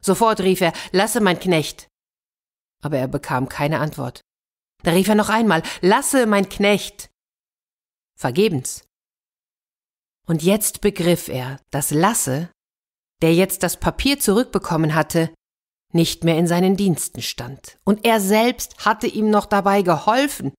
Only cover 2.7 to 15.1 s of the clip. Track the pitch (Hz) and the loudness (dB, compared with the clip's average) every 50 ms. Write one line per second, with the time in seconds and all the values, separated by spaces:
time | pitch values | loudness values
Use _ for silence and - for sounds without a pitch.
2.7 | _ _ - 147 147 131 127 135 139 143 - - 143 127 127 127 - - 151 147 | _ _ -10 -4 -4 -2 -4 -2 -6 -8 -6 -4 -4 -4 -4 -4 -4 -4 -4 -2
3.7 | 160 123 143 156 135 - 131 127 - - _ _ _ _ _ _ _ _ _ _ | -2 -2 -4 -4 -6 -8 -12 -12 -12 -16 _ _ _ _ _ _ _ _ _ _
4.7 | _ _ - 175 165 180 190 202 214 208 208 208 208 220 233 214 170 160 160 - | _ _ -2 0 2 2 2 4 2 2 2 2 0 2 2 2 2 0 0 -6
5.7 | - - - 180 208 254 277 - - 269 247 220 208 202 196 190 - - 202 202 | -10 0 2 2 2 2 2 0 2 2 2 4 2 2 0 -2 -2 0 2 2
6.7 | 208 190 - - - - - - _ _ _ _ _ _ _ _ _ _ _ _ | 2 2 -2 -8 -14 -18 -20 -20 _ _ _ _ _ _ _ _ _ _ _ _
7.7 | _ _ _ _ _ _ _ _ _ _ - 135 120 156 208 220 208 131 131 - | _ _ _ _ _ _ _ _ _ _ -6 -4 2 2 2 2 2 -2 -6 -8
8.7 | - - _ _ _ _ _ _ _ _ _ _ _ _ _ _ _ _ _ _ | -12 -14 _ _ _ _ _ _ _ _ _ _ _ _ _ _ _ _ _ _
9.7 | _ _ _ _ _ _ _ _ _ _ _ - 165 156 151 180 196 220 214 - | _ _ _ _ _ _ _ _ _ _ _ -4 -4 0 2 0 0 2 0 -4
10.7 | - - - 208 202 - 170 175 175 - - - - 127 127 127 135 139 _ _ | -6 -2 -2 -2 -2 0 0 2 2 0 -2 -8 -8 -8 -8 -8 -12 -14 _ _
11.7 | - 139 139 - - - - 208 233 - - 135 127 143 170 175 _ _ _ _ | -6 -6 -4 -2 0 2 2 2 0 0 -2 -2 -4 -4 -4 -8 _ _ _ _
12.7 | _ _ _ _ _ _ _ _ _ _ - 160 165 170 190 185 - - - 175 | _ _ _ _ _ _ _ _ _ _ 2 2 4 4 2 0 -2 -4 -4 -4
13.7 | - - - 180 - - - 269 285 277 - - 190 220 254 - - 196 - - | -4 -2 -4 -4 -4 -2 -2 -2 -2 0 0 0 2 2 0 0 -2 -4 -4 -2
14.7 | 170 156 160 151 151 165 151 - | -2 0 0 0 0 0 -2 0